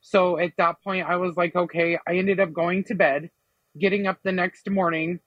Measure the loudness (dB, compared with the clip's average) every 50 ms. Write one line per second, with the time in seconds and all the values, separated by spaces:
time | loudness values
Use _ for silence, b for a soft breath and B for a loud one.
0 | _ 2 2 4 4 4 2 0 -2 -2 0 0 0 0 0 _ _ -4 -4 -4
1 | -2 -2 -2 0 -2 -2 0 0 -2 0 0 -2 -2 -2 0 0 0 0 0 -2
2 | -2 -2 -2 0 2 0 2 2 0 0 0 -2 0 0 0 -2 -2 -4 0 2
3 | 2 2 2 0 -4 -8 _ _ _ _ _ _ _ _ _ -2 0 0 0 0
4 | -2 -2 -4 _ _ -4 -2 -2 -2 -4 -6 -10 _ -4 -2 0 0 0 0 -2
5 | -4 -4 -6 -8 _